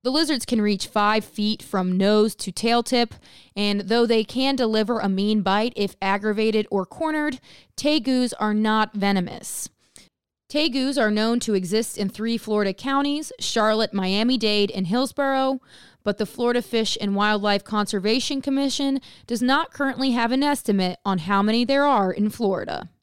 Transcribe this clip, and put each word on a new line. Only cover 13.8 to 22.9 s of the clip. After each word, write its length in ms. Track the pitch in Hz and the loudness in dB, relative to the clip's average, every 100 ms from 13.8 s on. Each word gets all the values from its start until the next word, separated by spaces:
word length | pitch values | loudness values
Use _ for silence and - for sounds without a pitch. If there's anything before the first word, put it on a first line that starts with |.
| 220 | 0
Miami-Dade, 760 | 196 185 196 233 254 214 208 202 | -2 -2 0 0 0 0 2 0
and 140 | 196 180 | 0 -2
Hillsborough, 760 | 226 262 - 277 269 262 269 _ - - _ | 0 -2 -2 -2 0 0 -2 _ -20 -20 _
but 160 | - 202 | -6 -4
the 80 | 214 | -6
Florida 340 | - 240 240 | -2 0 0
Fish 340 | 233 233 214 - | 0 -2 -2 -2
and 160 | 202 196 | -2 0
Wildlife 480 | 208 214 208 202 | 2 2 2 0
Conservation 760 | - 214 202 208 196 240 - 277 | 0 -2 -2 -2 0 0 -2 -4
Commission 600 | 269 269 277 - 277 269 - - - | -2 0 0 -2 -2 -2 -6 -20 -8
does 160 | 233 | -2
not 300 | 247 277 320 | 2 2 0
currently 400 | - 269 254 262 | -2 -2 0 0
have 200 | 240 233 | 2 2
an 120 | 262 | 2
estimate 560 | 294 294 - 202 185 180 | 2 0 0 2 0 -2
on 160 | 202 185 | -2 -2
how 220 | 160 202 | 2 2
many 240 | 208 226 240 | 4 2 2
there 200 | 277 285 | 2 4
are 260 | 247 190 | 4 2
in 180 | 185 208 | 0 -2
Florida. 600 | - 214 185 - - - | 0 0 0 -4 -8 -10